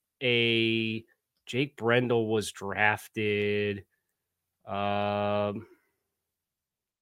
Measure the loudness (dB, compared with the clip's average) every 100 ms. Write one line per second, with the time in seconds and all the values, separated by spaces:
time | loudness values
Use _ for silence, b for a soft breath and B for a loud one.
0 | _ -4 0 2 2 2 2 0 -2 -6
1 | -10 _ _ _ -8 -4 -4 -2 2 4
2 | 4 2 2 0 -2 -6 -6 2 2 2
3 | -4 -4 -2 0 0 0 -2 -4 -10 _
4 | _ _ _ _ _ _ -8 -4 -2 0
5 | 0 0 0 0 -2 -4 -10 b b b
6 | _ _ _ _ _ _ _ _ _ _